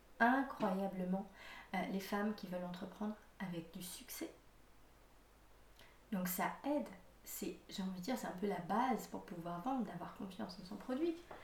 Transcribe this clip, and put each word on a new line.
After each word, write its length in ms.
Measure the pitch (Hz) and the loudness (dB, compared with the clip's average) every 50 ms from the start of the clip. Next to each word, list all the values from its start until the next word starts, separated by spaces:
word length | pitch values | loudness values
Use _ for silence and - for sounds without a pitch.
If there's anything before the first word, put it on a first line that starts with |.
| - - - - | -20 -4 4 6
incroyablement, 1080 | 233 240 262 277 262 - - - 226 196 185 190 196 185 190 185 180 180 185 196 208 - - - - - - - - - - | 8 8 8 8 4 2 0 2 2 4 4 4 2 0 0 0 0 2 2 0 0 -4 -10 -14 -14 -14 -14 -14 -10 -4 -2
euh, 120 | 185 - - | 0 0 2
les 80 | 190 190 | 0 -2
femmes 360 | - - 208 202 208 214 208 | 0 0 2 2 2 2 0
qui 120 | - - 180 | 0 -4 -4
veulent 180 | 180 180 180 | -2 -2 -2
entreprendre 500 | 180 180 - 196 185 - - 208 214 214 - - - - - | -2 -4 -4 -6 -8 -6 -2 -2 -2 -2 -4 -8 -16 -10 -6
avec 320 | 202 175 170 170 175 - | -4 -4 -2 -4 -4 -6
du 100 | - 180 | -8 -8
succès. 500 | 170 - - - - - - - 330 - - - - - - - - - - - - - - - - - - - - - - - - - - - - - - - - - - - - - | -8 -8 -8 -10 -10 -10 -8 -6 -6 -6 -8 -12 -20 -20 -20 -20 -20 -20 -20 -20 -20 -20 -20 -20 -20 -20 -20 -20 -20 -20 -20 -20 -20 -20 -20 -20 -20 -20 -20 -20 -20 -20 -20 -18 -6 0
Donc 160 | 214 185 180 180 | 0 2 2 2
ça 240 | - - 180 175 - - - | 2 4 2 2 2 0 2
aide. 220 | 277 294 285 214 - - - - - - - - | 4 4 4 2 0 -6 -12 -16 -18 -20 -18 -12
C'est, 340 | - - - 202 175 175 - - - | -10 -6 -4 -2 -2 -4 -4 -8 -8
j'ai 120 | - - | -4 -2
envie 180 | 185 190 185 185 | -2 0 -2 -2
de 60 | 180 | 0
dire, 120 | 262 254 220 | 0 0 0
c'est 100 | - 175 | 0 -2
un 100 | - 180 | -2 0
peu 80 | 208 202 | 2 2
la 120 | - - | 2 2
base 480 | - - 202 226 247 254 226 - - - | 2 2 4 6 6 6 4 2 0 -2
pour 160 | - 190 - | -6 -6 -6
pouvoir 380 | - 190 170 165 175 175 175 | -6 -6 -4 -4 -4 -4 -2
vendre, 240 | 175 262 269 254 208 | 0 2 2 2 2
d'avoir 280 | 185 180 170 170 170 - | 0 -2 -6 -6 -6 -8
confiance 440 | - 208 190 - - 214 190 - - | -6 -8 -8 -6 -4 -6 -6 -6 -8
en 40 | - | -10
son 100 | - 208 | -8 -8
produit. 400 | - - - 254 277 330 349 330 - - - - - | -8 -4 -2 0 2 2 2 0 -2 -6 -12 -14 -14